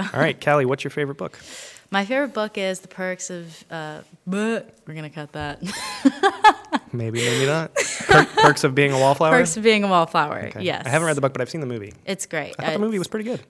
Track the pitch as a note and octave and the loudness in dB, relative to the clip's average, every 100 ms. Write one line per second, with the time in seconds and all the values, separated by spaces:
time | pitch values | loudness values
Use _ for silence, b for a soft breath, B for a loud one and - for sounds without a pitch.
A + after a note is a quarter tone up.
0 | F#3+ B2 D#3 C3 - D3 B2+ C3+ C#3+ - | -4 -2 -2 0 2 2 2 -2 -4 -6
1 | C#3+ C#3 - - B B B B B G3 | -6 -6 -12 -12 B B B B B -4
2 | G3 C4 C#4+ A3 G#3+ G#3+ F#3+ F#3 - - | 0 -2 -2 -4 -6 -4 -6 -6 -12 -10
3 | F#3 F3+ - F3 E3+ D#3+ - E3 D#3 D3+ | -8 -8 -10 -12 -14 -20 -14 -12 -10 -12
4 | - - - G3 A3 A3 - _ - D#3 | -18 -16 -6 -4 -2 -4 -6 _ -16 -12
5 | D3+ D3+ D3 D3+ D3 D3 F3+ - - - | -12 -12 -12 -8 -8 -8 -10 -8 -10 2
6 | C4+ - F#4+ - G#4+ - - D4+ - A#2+ | 2 4 0 6 6 6 -2 -6 -4 -6
7 | A2+ A#2 A#2+ B2 C3+ D#3+ D#3 - - - | -4 0 0 2 2 0 0 -2 -2 -4
8 | - - D4 - D3+ C#3+ D3 C3 C#3+ C3+ | 6 6 6 4 4 4 2 4 4 4
9 | C3+ C#3+ D#3+ B3 B3+ A3 A3 G#3+ G3+ F3+ | 4 4 4 4 2 2 2 4 4 2
10 | E3 E3+ D3+ - - - F3 - - D3+ | 2 0 -2 -4 -8 -6 -6 -4 0 0
11 | E3 C#3+ C3+ C3 B2 E3 C3 A#2+ G2+ - | 2 2 0 -2 -6 -6 -6 -8 -10 -14
12 | - F#3+ - D#3+ C#3 - D#3 D#3+ G#3+ G#3 | -8 -8 -6 -8 -8 -6 -4 -2 -2 -2
13 | E3+ A3 G#3+ B3 | -4 -6 -6 -8